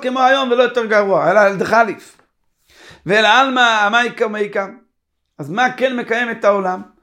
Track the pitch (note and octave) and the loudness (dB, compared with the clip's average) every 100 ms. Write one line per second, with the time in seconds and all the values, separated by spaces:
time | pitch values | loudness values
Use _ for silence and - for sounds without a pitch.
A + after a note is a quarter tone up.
0 | B3+ B3+ B3+ C#4 C4 A#3+ A#3+ A#3+ A3 G#3+ | -2 0 2 2 0 0 0 0 0 0
1 | G3 E3+ D3+ G#3 G3+ F#3+ F3+ A3 A3+ D#3+ | 2 2 2 4 2 0 0 2 0 -2
2 | - _ _ _ _ _ _ _ - - | -16 _ _ _ _ _ _ _ -20 -12
3 | D#3 G#3+ G#3+ A#3 C4+ B3+ A#3+ A3 G#3 A#3 | -2 2 4 4 2 2 2 2 0 0
4 | A#3+ - A3+ G#3+ G#3 G#3 G3 A3+ _ _ | -2 -2 -4 -4 -6 -6 -8 -10 _ _
5 | _ _ _ - C#3+ G3+ B3+ B3 C4 B3 | _ _ _ -16 -8 -2 -2 0 -4 -2
6 | - A3+ A#3 A3+ A3 G3+ F#3 F#3 G3+ _ | -4 -4 -4 -2 0 0 -2 -6 -12 _